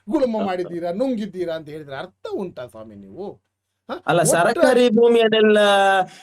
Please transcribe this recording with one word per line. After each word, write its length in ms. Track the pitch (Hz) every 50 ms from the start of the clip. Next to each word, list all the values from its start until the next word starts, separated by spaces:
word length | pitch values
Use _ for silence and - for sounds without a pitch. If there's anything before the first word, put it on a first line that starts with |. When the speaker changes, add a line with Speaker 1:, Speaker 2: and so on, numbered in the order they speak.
| _ -
Speaker 1:
ಗುಳುಮ 240 | 220 311 269 247 220
Speaker 2:
ಹೌದು. 120 | 214 202
Speaker 1:
ಮಾಡಿದ್ದೀರಾ, 460 | 196 180 180 180 180 175 170 165 175
ನುಂಗಿದ್ದೀರಾ 640 | 180 202 254 269 254 214 214 180 165 185 175 165 160
ಅಂತ 140 | 160 156 147
ಹೇಳಿದ್ರೆ 260 | 147 156 156 143 139
ಅರ್ಥ 320 | 135 160 185 _ _ - 466 415
ಉಂಟಾ 340 | 339 196 175 - - 127 120
ಸ್ವಾಮಿ 280 | - 110 110 110 107
ನೀವು? 520 | 101 98 95 98 - 104 101 85 - _ _ _ _ _ _ _ _ _ -
ಹ? 60 | 240 349 - -
Speaker 2:
ಅಲ್ಲ, 120 | 151 170
Speaker 1:
ಒಟ್ಟು 120 | 170 -
Speaker 2:
ಸರ್ಕಾರಿ 580 | - 165 175 202 - 349 330 262 254 240 247 247
ಭೂಮಿಯನ್ನೆಲ್ಲ, 680 | 214 226 233 233 233 233 226 220 220 220 214 214 214 214 208 202 202 196 196 196 196 190 185 190 - -